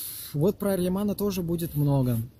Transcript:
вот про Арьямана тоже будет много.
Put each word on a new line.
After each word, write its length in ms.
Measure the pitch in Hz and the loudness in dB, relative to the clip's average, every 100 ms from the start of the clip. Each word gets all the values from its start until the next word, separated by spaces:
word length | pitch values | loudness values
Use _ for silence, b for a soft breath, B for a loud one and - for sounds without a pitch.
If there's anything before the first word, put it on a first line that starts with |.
| B B B | B B B
вот 240 | 143 180 - | 0 0 2
про 140 | 196 | 0
Арьямана 420 | 190 180 190 208 | 2 2 0 0
тоже 280 | 190 208 185 | 0 -2 -2
будет 320 | 170 170 170 147 | -2 -2 -2 0
много. 420 | 143 139 123 117 117 - | 2 4 2 0 -2 -8